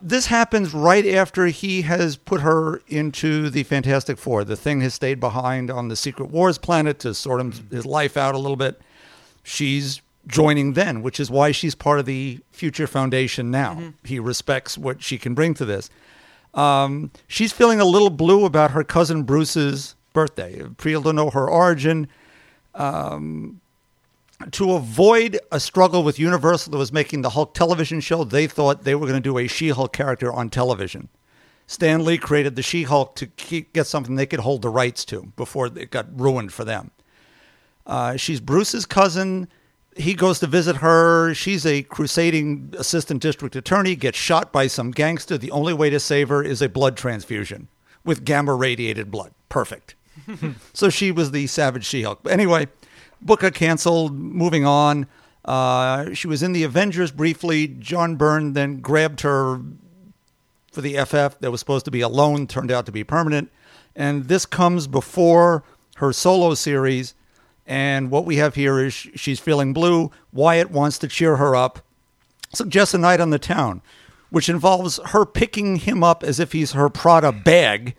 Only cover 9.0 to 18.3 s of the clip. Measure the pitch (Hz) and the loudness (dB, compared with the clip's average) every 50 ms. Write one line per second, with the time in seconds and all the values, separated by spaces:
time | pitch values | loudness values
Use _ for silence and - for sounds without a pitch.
9 | - - - - _ _ _ _ - - - - 147 135 139 143 143 135 135 - | -20 -20 -20 -20 _ _ _ _ -16 -10 -6 -4 -2 -2 -2 -2 -4 -6 -8 -12
10 | _ _ _ _ - - 117 151 151 151 151 147 139 139 131 156 202 175 131 110 | _ _ _ _ -14 -4 2 4 4 4 4 4 2 0 2 0 0 0 -2 -6
11 | 110 131 - - 143 110 123 139 143 151 135 - - 160 - - - 147 147 143 | -6 -8 -6 -6 -6 -2 2 2 2 2 2 0 -2 -4 -6 -4 0 0 0 0
12 | 139 139 135 131 135 135 123 135 - _ _ - 175 151 131 - 156 - - 139 | 0 -2 -4 -6 -6 -8 -10 -12 -16 _ _ -8 -8 -6 -4 -4 -4 -4 -2 -2
13 | 131 131 123 131 131 120 - - 120 120 123 135 139 104 87 160 170 165 147 _ | -2 0 0 0 0 -2 -4 -4 -4 -2 -2 -2 -2 -2 -6 -8 -12 -14 -18 _
14 | - 113 135 123 110 123 120 - - - 139 127 - - - - 131 131 131 147 | -12 -10 -8 -6 -6 -6 -6 -6 -2 -2 -2 -2 -4 -8 -10 -8 -6 -6 -6 -6
15 | - - 135 113 - 127 120 131 160 170 151 - 135 107 101 98 - - _ _ | -8 -8 -8 -6 -6 -4 0 0 0 0 0 -2 -4 -4 -4 -6 -6 -10 _ _
16 | _ _ - _ _ _ _ _ _ _ - 143 143 143 139 139 139 135 139 147 | _ _ -20 _ _ _ _ _ _ _ -2 0 2 2 2 2 0 0 -4 -6
17 | 156 139 - - _ - - - 220 220 - - 240 233 226 208 202 180 175 208 | -8 -10 -14 -18 _ -10 -4 -2 -2 -2 2 4 4 6 6 6 4 6 6 6
18 | 208 196 160 143 160 170 | 6 4 4 2 4 6